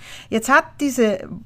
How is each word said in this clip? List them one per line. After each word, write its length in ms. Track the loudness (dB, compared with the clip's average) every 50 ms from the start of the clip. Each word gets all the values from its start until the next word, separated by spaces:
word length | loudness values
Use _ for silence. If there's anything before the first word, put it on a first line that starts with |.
| -20 -18 -18 -18 -10 -4
Jetzt 200 | -4 -4 0 4
hat 160 | 2 2 2 0 -8 -4
diese 480 | -4 -2 2 2 2 2 2 -2 -6 -10 -12 -14 -14